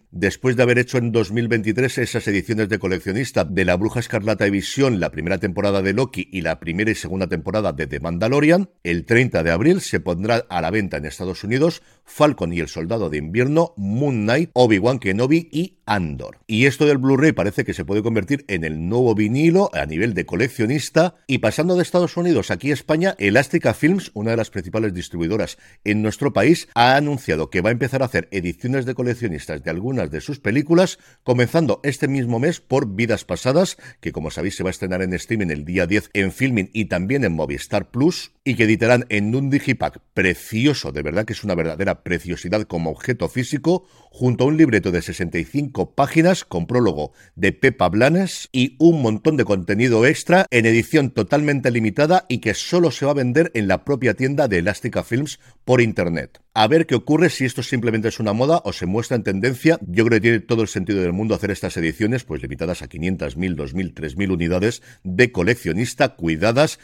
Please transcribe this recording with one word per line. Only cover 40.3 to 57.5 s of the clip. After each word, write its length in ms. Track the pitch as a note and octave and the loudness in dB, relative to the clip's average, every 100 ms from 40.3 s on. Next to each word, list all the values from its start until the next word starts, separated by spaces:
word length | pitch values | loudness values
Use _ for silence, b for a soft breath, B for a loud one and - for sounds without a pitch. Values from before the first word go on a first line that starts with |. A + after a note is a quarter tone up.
| E2+ - A2 C#3 C3+ - | 0 -4 0 2 0 -4
de 120 | C#2 | -6
verdad 220 | D2 F2 A2 | -4 -2 -4
que 80 | |
es 100 | - | -6
una 100 | G#2 | -4
verdadera 480 | F2 E2 D#2 G2 E2+ | -2 -2 -2 -4 -4
preciosidad 600 | - E2+ F2 E2 F2 G#2+ | -4 -4 -4 -8 -4 -4
como 260 | G#2 F2 D#2+ | -2 -4 -4
objeto 400 | D#2 - B2 E2+ | -4 -6 -4 -4
físico, 580 | B2+ B2 C#3+ D#3 F3+ b b b | -4 -4 -2 0 0 b b b
junto 340 | - B2 A2+ | -2 0 2
a 40 | C3 | 2
un 100 | D#3 | 4
libreto 340 | D3+ G#2+ F#2+ | 4 4 2
de 100 | F2 | -2
sesenta 360 | F2+ F2 F2 F2 | -2 -6 -4 -4
y 60 | |
cinco 500 | D#2+ C#3+ C#3+ - - | -4 -4 -4 -4 -4
páginas 500 | - C#3+ E3 E3+ F#3 | -2 0 2 2 2
con 240 | - F2 E2 | -2 -6 -2
prólogo 460 | B2 A2 D2 D2 b b - | 2 2 0 -6 b b -2
de 180 | F#2+ | 0
Pepa 360 | - C3+ - F2+ | 2 0 2 2
Blanes 600 | G#2 C3 F3 F#3 - - | 4 2 2 0 -6 -6
y 240 | C3 B2+ - | 0 0 4
un 220 | E3 D#3+ | 4 6
montón 360 | A#2 A2 D#3+ D3 | 2 0 2 2
de 80 | G2+ | 2
contenido 600 | G2 E2+ G#2 B2 A2 B2+ | 0 0 2 4 4 4
extra 420 | D#3+ - F3+ - | 2 2 4 4
en 160 | A#2+ A2+ | 4 6
edición 460 | A2+ - D#3 C3 | 4 4 2 2
totalmente 600 | - G2 D3 D3 C#3+ C3 | 0 0 2 2 0 0
limitada 540 | A#2+ G#2+ G2+ D3+ F3+ - | 0 0 2 2 2 0
y 120 | B2+ | -2
que 140 | A2+ | -2
solo 380 | G2 - F3 E3+ | -2 0 2 2
se 140 | - C#3 | 0 -2
va 60 | |
a 40 | C#3+ | 0
vender 360 | B2 B2 E3+ | 2 2 2
en 140 | A2+ G2 | 0 0
la 180 | F#2 - | 0 0
propia 300 | C3+ B2 G2+ | 0 0 0
tienda 320 | C3 C#3+ C3+ | 0 0 2
de 120 | F#2 | 2
Elástica 440 | F2 G2 A#2+ F2+ | 0 -2 -4 -6
Films 360 | - A#2+ D3 - b b | -4 -4 -4 -10 b b
por 180 | - B2+ | 2 4
internet. 600 | A2+ F#2+ F2 E2 B1+ _ _ | 4 0 -2 -2 -6 _ _
A 140 | A2 A2 | 2 4
ver 180 | D#3+ D#3+ | 4 2
qué 100 | B2 | 0
ocurre, 340 | - D3+ E3+ | 2 2 2
si 160 | - | 0
esto 180 | C3 | -4